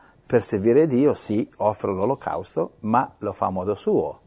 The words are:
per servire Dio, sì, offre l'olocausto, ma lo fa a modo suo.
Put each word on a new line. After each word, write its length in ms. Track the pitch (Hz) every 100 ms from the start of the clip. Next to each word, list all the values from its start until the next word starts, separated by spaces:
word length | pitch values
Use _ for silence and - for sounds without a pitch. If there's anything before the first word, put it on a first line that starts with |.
| _ _ -
per 160 | 123
servire 460 | - 104 107 127 160
Dio, 260 | 120 143
sì, 340 | 101 - 104 78 -
offre 340 | 90 - 101
l'olocausto, 800 | 92 104 135 - 76 - 160 170 _
ma 280 | 107 120 135 -
lo 140 | 101
fa 140 | 95 98
a 40 |
modo 240 | 95 95 101
suo. 440 | - 170 76 -